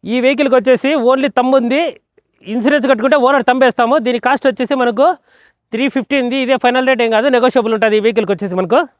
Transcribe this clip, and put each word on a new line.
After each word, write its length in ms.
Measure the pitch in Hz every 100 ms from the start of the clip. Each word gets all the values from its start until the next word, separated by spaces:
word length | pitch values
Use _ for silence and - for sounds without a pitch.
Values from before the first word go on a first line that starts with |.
| -
ఈ 80 | 240 254
వెహికల్కి 300 | 277 277 254
వచ్చేసి 320 | 240 254 277 302 240
only 220 | 262 269 247
తంబు 160 | 254 269
ఉంది, 200 | 240 269 330 - _ _ _ _ -
ఇన్సూరెన్స్ 320 | 226 233 294 247
కట్టుకుంటే 260 | 254 254 294 247
ఓనర్ 220 | 277 247
తంబేస్తాము. 460 | 254 262 - 233 294 233
దీని 140 | 240 247
కాస్ట్ 180 | 277 277
వచ్చేసి 240 | 220 254 277
మనకు 240 | 247 220 302 349 _ _ _ _ _
త్రీ 120 | 220 269 269
ఫిఫ్టీ 200 | 226 277
ఉంది. 120 | 247 262 254
ఇదే 100 | 262
ఫైనల్ 240 | 247 254 262
రేట్ 140 | 254 233
ఏం 60 | 220
కాదు, 100 | 262 247
నెగోషియబుల్ 380 | 247 254 220 220
ఉంటుంది 180 | 220 214
ఈ 40 | 214
వెహికల్కి 280 | 220 202 196
వచ్చేసి 200 | 202 180
మనకు. 180 | 185 247 330